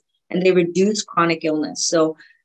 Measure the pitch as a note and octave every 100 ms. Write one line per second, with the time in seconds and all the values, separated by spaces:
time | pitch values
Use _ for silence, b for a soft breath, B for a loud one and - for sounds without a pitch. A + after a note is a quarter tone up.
0 | _ _ _ F3+ F3+ F3+ F3 F3+ G3+ G#3
1 | - - E3 D#3+ D#3+ D#3 D3 - - E3+
2 | D#3 D#3+ b b